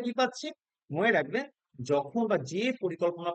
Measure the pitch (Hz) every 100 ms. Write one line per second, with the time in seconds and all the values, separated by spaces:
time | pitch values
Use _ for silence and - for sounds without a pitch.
0 | 240 233 254 - 302 - _ _ - 147
1 | 220 175 139 214 285 _ _ - 127 143
2 | 139 233 220 180 131 180 247 247 185 165
3 | 175 170 170